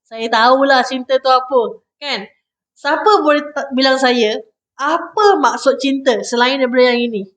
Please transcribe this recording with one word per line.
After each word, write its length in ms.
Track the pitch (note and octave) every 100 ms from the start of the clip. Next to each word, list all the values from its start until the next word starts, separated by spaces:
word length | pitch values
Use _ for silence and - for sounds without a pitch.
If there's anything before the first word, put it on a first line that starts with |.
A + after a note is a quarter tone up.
saya 240 | _ A3+ A3+
tahulah 500 | A3+ A#3+ C4+ C#4 C4
cinta 380 | B3 C4 B3 C4
tu 80 | C4
apa." 540 | B3+ C4 B3+ A3 - _ _
Kan? 320 | C#4+ A#3 G#3 _ _ _ _ _
Siapa 480 | C#4+ D#4 G4+ G4+ D4+
boleh 160 | D4 D4 C#4
ta-, 160 | C4+
bilang 240 | B3+ C4+ C4
saya, 400 | C4 B3 G#3+ B3 - _ _ -
apa 640 | C#4+ E4+ E4+ - G#4 E4+
maksud 400 | B3 B3 C#4 B3
cinta 400 | C4+ C4+ C4+ G#3+
selain 400 | G3+ A#3+ B3 C4+
daripada 320 | B3+ B3+ B3
yang 160 | A#3+ A#3+
ini? 160 | G#3+ F#3+